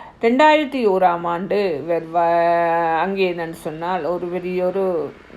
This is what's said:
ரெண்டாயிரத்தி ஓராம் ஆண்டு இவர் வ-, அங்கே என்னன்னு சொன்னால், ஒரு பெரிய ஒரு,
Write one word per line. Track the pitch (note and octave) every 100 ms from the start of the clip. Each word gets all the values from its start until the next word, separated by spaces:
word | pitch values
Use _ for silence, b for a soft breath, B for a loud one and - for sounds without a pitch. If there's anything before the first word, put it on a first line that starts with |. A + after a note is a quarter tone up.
| B -
ரெண்டாயிரத்தி | A#3 B3+ D4+ D4+ C#4 C4+ G#3+
ஓராம் | F#3 F3+ F3
ஆண்டு | E3+ E3+ F#3+ G3 G3 C#3+
இவர் | D#3+ E3 D#3+
வ-, | E3+ E3+ E3+ E3+ E3+ E3+ E3+ E3+ D#3+
அங்கே | F#3 G3 F#3
என்னன்னு | F3 E3
சொன்னால், | E3 E3 D#3 E3+ F3+
ஒரு | D3+ F3+ F3
பெரிய | F3+ F3+ F3+ F3+
ஒரு, | F#3+ F#3+ E3+ C#3+ - -